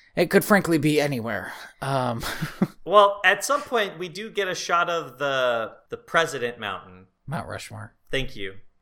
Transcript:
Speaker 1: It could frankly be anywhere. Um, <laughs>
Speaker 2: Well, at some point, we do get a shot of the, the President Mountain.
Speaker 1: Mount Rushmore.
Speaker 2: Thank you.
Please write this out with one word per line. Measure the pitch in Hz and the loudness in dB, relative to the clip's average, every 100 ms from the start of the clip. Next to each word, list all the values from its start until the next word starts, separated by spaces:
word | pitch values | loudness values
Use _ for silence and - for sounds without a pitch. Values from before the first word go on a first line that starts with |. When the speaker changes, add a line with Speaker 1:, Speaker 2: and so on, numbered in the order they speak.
| _ | _
Speaker 1:
It | - 175 | -2 4
could | 190 | 4
frankly | - 202 165 160 | 6 2 4 2
be | 151 151 | 4 2
anywhere. | 143 131 113 104 - - - _ | 2 -2 -4 -6 -6 -12 -16 _
Um, | 135 135 123 117 - - - | -4 -2 -2 -4 -6 -6 -8
<laughs> | - - - | -2 -4 -4
Speaker 2:
Well, | 156 202 202 202 | 4 8 8 6
at | 185 202 | 2 2
some | - 285 | 0 -4
point, | 285 240 196 160 | 0 0 0 -4
we | 180 | -10
do | 156 220 | -10 -8
get | 196 190 | -4 -4
a | |
shot | 190 - 175 170 | -4 0 0 2
of | 170 143 131 | -2 -6 -4
the, | 143 135 123 117 110 - _ | -2 2 2 0 -4 -12 _
the | 117 | -14
President | - 170 160 139 120 120 | -2 0 0 -2 -6 -6
Mountain. | 107 92 95 92 95 _ - | -8 -8 -12 -20 -20 _ -10
Speaker 1:
Mount | 143 - | -8 -8
Rushmore. | 98 - 107 107 _ _ | -12 -12 -16 -16 _ _
Speaker 2:
Thank | 135 131 - | -6 -4 -8
you. | 98 95 - _ | -10 -10 -20 _